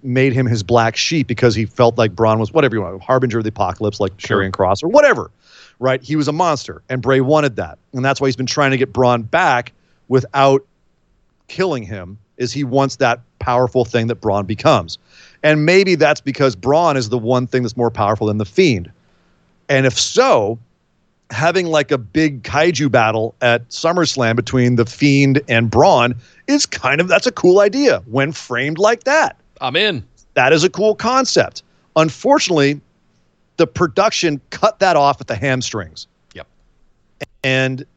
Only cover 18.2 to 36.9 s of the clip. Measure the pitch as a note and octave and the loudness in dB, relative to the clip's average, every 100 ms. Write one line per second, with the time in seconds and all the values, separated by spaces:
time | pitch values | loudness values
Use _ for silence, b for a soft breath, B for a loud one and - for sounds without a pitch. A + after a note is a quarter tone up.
18.2 | G#2+ G#2+ G#2 - F#3 G#2 F2 - _ _ | -2 -2 -2 0 2 0 -6 -16 _ _
19.2 | _ _ _ _ - C#3 C3 - - - | _ _ _ _ -2 0 0 -2 -2 0
20.2 | C4 D#3 G#2 A#2 - _ _ _ _ _ | 2 2 0 -6 -14 _ _ _ _ _
21.2 | - G#2+ D#3+ F3 F3 D#3 C#3+ C#3 G#2+ D#3 | -14 -4 -2 0 0 0 0 -4 -4 -2
22.2 | D#3 C3+ - C#3+ E3+ E3 D3 B2 A2 A2 | -2 -2 -4 0 0 0 0 2 2 0
23.2 | A2+ - B2 A#2+ A#2 - E3 F3 D#3+ - | -4 -2 0 0 -4 -6 -2 0 -2 0
24.2 | A#2 A#2 A#2 C3 B2 B2 A2+ - C#3+ C#3 | 0 0 -2 0 2 2 0 0 2 4
25.2 | C#3 C3+ - A#2 A2+ A2 F3 D3+ B2 A#2+ | 2 2 0 0 2 4 6 4 2 -2
26.2 | B B - C#4+ - - B2+ C#3+ F3+ E3 | B B -2 -2 -2 -6 -2 -2 2 0
27.2 | - - F3+ F#3 G3+ C4 C#4 A#2 F#2 A#2+ | 0 0 4 4 4 2 0 0 -2 -2
28.2 | C3+ C3 - A#2+ C#3 E3 G#3 A#3 - D4+ | -2 -4 -8 -6 -4 0 0 0 0 0
29.2 | D4 - _ - C3 D3 G#3+ D#3 G2 _ | 0 -4 _ -12 -6 -2 -2 -4 -10 _
30.2 | _ - B2+ D#3+ F3+ F3+ G#3+ G#3 A3+ C4 | _ 0 2 2 2 0 -2 0 0 0
31.2 | C4 F#3 G2+ - - _ _ - D#3+ - | 0 0 -2 -6 -20 _ _ 0 0 0
32.2 | - D4 - E3 C#3 C#3+ - _ _ _ | 0 2 2 0 0 -2 -10 _ _ _
33.2 | _ _ _ - E3 - E3+ A#2+ G#3 - | _ _ _ -2 -2 0 -2 0 0 0
34.2 | F3 D3 - - G#3 - G3 D#3+ C#3+ C3+ | -2 -4 -8 -2 -2 2 2 4 2 0
35.2 | B2+ G#2+ C#3 B2+ A#2+ A2 E2+ - - _ | -6 -6 -4 -4 -4 -10 -12 -16 -20 _
36.2 | _ - D#2+ _ _ _ _ | _ -20 -20 _ _ _ _